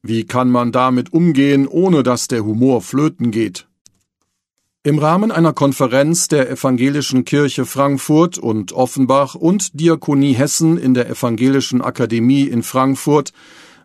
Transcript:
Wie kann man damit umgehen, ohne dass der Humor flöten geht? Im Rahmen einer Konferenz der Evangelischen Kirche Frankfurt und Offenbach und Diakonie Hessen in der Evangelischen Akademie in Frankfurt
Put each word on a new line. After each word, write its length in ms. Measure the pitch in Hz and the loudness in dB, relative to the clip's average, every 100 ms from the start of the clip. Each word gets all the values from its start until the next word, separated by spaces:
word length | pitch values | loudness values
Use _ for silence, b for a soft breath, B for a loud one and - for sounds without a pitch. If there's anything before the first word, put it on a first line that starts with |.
Wie 220 | 104 113 | -6 -6
kann 260 | 104 123 127 | -4 -2 2
man 220 | 123 120 | 2 0
damit 400 | 127 127 127 120 | 0 0 0 0
umgehen, 540 | 165 175 135 139 139 139 | 0 2 2 2 2 0
ohne 360 | 165 190 160 | 0 2 2
dass 260 | 123 123 - | 2 -2 -2
der 160 | 120 | -4
Humor 380 | 107 110 131 123 | -2 0 2 2
flöten 480 | - 131 156 180 120 | -2 -2 -2 -2 -4
geht? 360 | 110 107 - - _ _ _ _ _ _ _ _ _ _ _ 147 | -2 -4 -6 -18 _ _ _ _ _ _ _ _ _ _ _ -2
Im 120 | 147 | 0
Rahmen 340 | 151 175 220 | 2 2 0
einer 220 | 165 165 | 2 0
Konferenz 720 | 143 139 131 131 127 147 175 - | 2 0 0 0 2 2 0 0
der 220 | 147 127 | 0 0
Evangelischen 720 | 131 135 123 131 147 135 127 | -2 -2 0 0 0 -2 -2
Kirche 400 | 117 147 143 135 | 0 0 0 -2
Frankfurt 720 | 123 135 139 139 - 151 175 - | -4 -2 0 0 0 2 2 0
und 380 | 117 107 92 | -4 -4 -4
Offenbach 600 | - 127 - 127 139 139 | -2 -2 0 2 2 0
und 460 | - 165 196 - 143 | -2 0 0 -2 -2
Diakonie 540 | 165 165 - 143 139 | 0 0 0 0 2
Hessen 420 | 120 147 - 160 170 | 2 0 0 0 2
in 160 | 131 | 2
der 160 | 127 117 | 0 0
Evangelischen 720 | 113 123 113 127 135 131 127 | -4 -4 0 0 0 0 -2
Akademie 640 | 123 123 117 117 120 139 | -2 -4 -2 0 2 2
in 200 | 139 120 | 0 -2
Frankfurt 680 | 110 127 131 135 - 147 139 - B B B B | -4 -2 0 -2 0 0 0 -10 B B B B